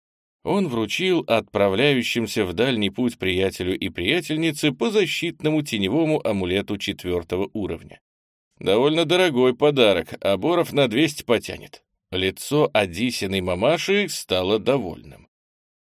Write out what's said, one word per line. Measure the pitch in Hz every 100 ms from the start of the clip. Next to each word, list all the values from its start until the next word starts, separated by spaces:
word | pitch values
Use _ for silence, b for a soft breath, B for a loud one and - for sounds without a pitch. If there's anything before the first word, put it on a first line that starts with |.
| _ _ _ _
Он | - 196 175
вручил | 117 110 - 185 170 -
отправляющимся | 113 101 101 101 98 143 131 117 120 107 - 92
в |
дальний | 85 127 117 101
путь | 101 123 -
приятелю | 95 92 95 - 90 -
и | 90
приятельнице | - 90 175 160 156 165 147 151
по | 127 233
защитному | 208 160 - 170 - 151 156
теневому | 147 110 95 147 156 156 113
амулету | 101 90 95 98 101
четвертого | - 90 90 87 85 92 98
уровня. | 110 87 80 71 - _ _ _ _ _ _
"Довольно | 90 107 143 160 160
дорогой | 180 180 123 127 120
подарок, | 147 139 110 90 - -
а | 95 98
Боров | 135 170 156
на | 143 131
двести | 113 156 -
потянет". | - 110 - 82 80 - _ _ _
Лицо | 92 95 90 - 147 143
Одиссиной | 110 98 85 123 - 98 95
мамаши | 90 90 120 165 170 202 196
стало | - - 92 92 110
довольным. | 117 135 92 73 - - _ _ _ _ _ _